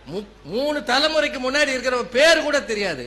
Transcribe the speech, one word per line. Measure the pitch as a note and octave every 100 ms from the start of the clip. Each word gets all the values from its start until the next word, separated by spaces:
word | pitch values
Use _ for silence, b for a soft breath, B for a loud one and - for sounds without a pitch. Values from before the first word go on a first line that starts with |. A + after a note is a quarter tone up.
| B2+
மு-, | F#3+ G#3 -
மூணு | C#3 F3 D4 D4
தலைமுறைக்கு | - B3+ D#4 D#4 D4 C4 B3+
முன்னாடி | C#4+ D4 B3+
இருக்கிறவன் | B3 B3 A3 B3
பேர் | D#4+ D#4+
கூட | D4+ C#4+
தெரியாது. | - G#3+ G3 C3+